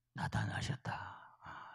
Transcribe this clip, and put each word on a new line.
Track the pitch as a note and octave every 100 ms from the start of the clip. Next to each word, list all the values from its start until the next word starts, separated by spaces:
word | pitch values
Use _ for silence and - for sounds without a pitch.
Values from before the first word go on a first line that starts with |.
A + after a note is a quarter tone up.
| _
나타나셨다. | - - - - - - - - - - - - - - - -